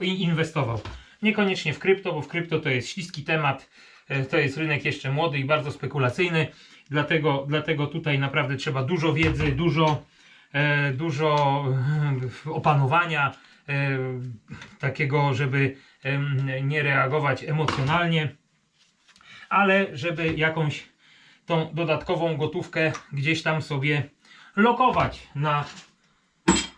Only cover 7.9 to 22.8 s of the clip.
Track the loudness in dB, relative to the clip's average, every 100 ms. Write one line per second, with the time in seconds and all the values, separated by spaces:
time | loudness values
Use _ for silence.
7.9 | -2 -2 0 0 0 -2 -2 -2 -2 0
8.9 | 0 2 2 2 2 0 0 2 4 2
9.9 | 2 -4 _ -20 -20 _ -2 2 2 0
10.9 | 0 -2 0 2 4 4 2 0 0 2
11.9 | 2 2 0 -4 -8 -8 0 4 4 4
12.9 | 4 2 2 0 -2 -14 -20 -6 -2 0
13.9 | -2 -4 -6 -8 -12 -14 -16 -16 -6 -6
14.9 | -2 0 2 2 2 0 2 0 -2 -14
15.9 | _ -4 -2 0 0 0 -2 -2 0 2
16.9 | 2 2 2 0 -2 -2 -2 0 0 0
17.9 | 2 2 2 0 -6 _ _ _ _ _
18.9 | _ _ _ -20 -20 -2 2 4 4 2
19.9 | -2 -4 -2 -2 2 0 2 0 -2 -10
20.9 | _ _ _ -20 _ -2 0 0 -2 0
21.9 | 0 0 0 0 0 -2 -4 -4 0